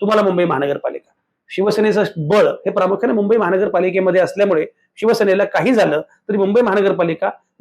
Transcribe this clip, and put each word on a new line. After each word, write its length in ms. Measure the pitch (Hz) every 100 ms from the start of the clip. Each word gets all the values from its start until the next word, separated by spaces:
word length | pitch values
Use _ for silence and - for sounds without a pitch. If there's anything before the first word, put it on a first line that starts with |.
तुम्हाला 200 | 202 214
मुंबई 240 | 202 175 175
महानगरपालिका. 680 | 139 143 143 - - - _ _ _ _
शिवसेनेचं 540 | - 202 202 214 202 190 -
बळ 300 | 151 208 151
हे 220 | - 190
प्रामुख्याने 440 | 190 185 196 240
मुंबई 240 | 233 202 226
महानगरपालिकेमध्ये 840 | 180 190 208 185 185 185 185 180
असल्यामुळे 440 | 170 190 202 160 160 _ _ -
शिवसेनेला 500 | 220 226 202 190 202
काही 280 | 175 180
झालं 280 | 233 175 147 - _ -
तरी 80 | 208
मुंबई 240 | 196 220
महानगरपालिका 680 | 233 202 196 180 180 160 196 - _ -